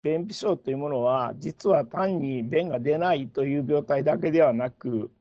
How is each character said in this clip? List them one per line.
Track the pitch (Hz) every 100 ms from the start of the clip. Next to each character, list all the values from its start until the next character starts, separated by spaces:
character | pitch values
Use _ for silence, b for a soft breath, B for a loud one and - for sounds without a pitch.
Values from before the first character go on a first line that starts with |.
便 | 147 160 196
秘 |
症 | 208 208 170
と | -
い |
う | 135
も | 147
の | 135
は、 | 120 131 120 120
実 | 156 - 208
は | 160
単 | 120 151 190 180
に | 139 127
便 | 117 156 175
が | 127
出 | 131 156
な | 180
い | 156 123
と | -
い | 139 143
う | 127
病 | 147
態 | - 143
だ | 143 151
け | 160
で | 160
は | 151
な | 117 127
く | - 127 117 107 _